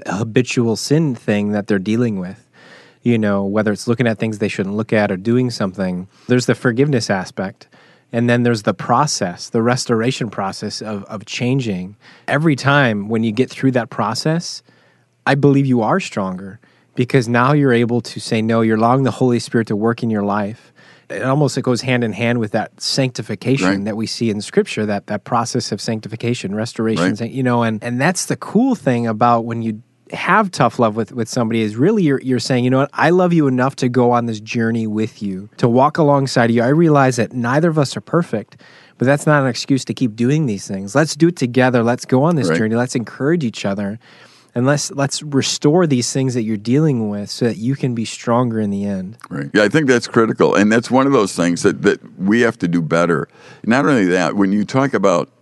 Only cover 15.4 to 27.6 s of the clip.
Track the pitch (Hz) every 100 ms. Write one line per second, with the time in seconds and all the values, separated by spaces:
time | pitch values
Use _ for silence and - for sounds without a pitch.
15.4 | 143 139 139 120 107 185 - 113 95 92
16.4 | 98 - _ _ _ - 120 139 113 120
17.4 | 127 147 139 120 117 120 - - - 113
18.4 | 110 113 113 110 117 131 127 - 131 117
19.4 | - 120 110 104 113 113 117 107 101 101
20.4 | 101 113 _ _ - - - 98 127 143
21.4 | 143 139 127 120 131 123 113 98 117 120
22.4 | 107 110 95 - - - 131 - 110 104
23.4 | 123 135 92 98 101 107 110 - 113 104
24.4 | - - 208 - 107 101 - 104 - 117
25.4 | 117 123 - 107 - 110 104 113 117 123
26.4 | 95 104 113 - 110 107 90 107 117 131
27.4 | 127 120